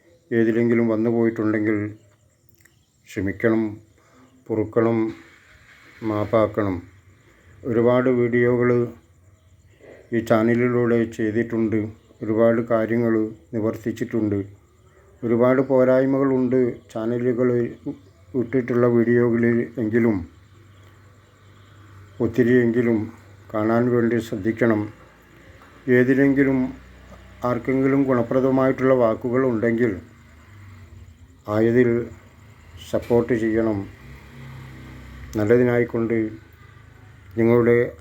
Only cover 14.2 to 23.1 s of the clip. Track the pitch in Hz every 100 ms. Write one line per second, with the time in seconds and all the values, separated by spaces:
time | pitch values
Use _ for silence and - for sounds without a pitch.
14.2 | 107 101 98 - _ _ _ _ _ -
15.2 | 117 113 123 131 131 131 127 131 135 135
16.2 | 139 131 127 131 123 - - 113 113 120
17.2 | 123 117 123 120 117 - 139 - - _
18.2 | - 131 117 135 123 120 123 120 113 120
19.2 | 120 117 117 117 - - 110 117 117 98
20.2 | 82 - - - - - - - - -
21.2 | _ _ - - - - - - - -
22.2 | 117 127 117 127 117 117 120 113 -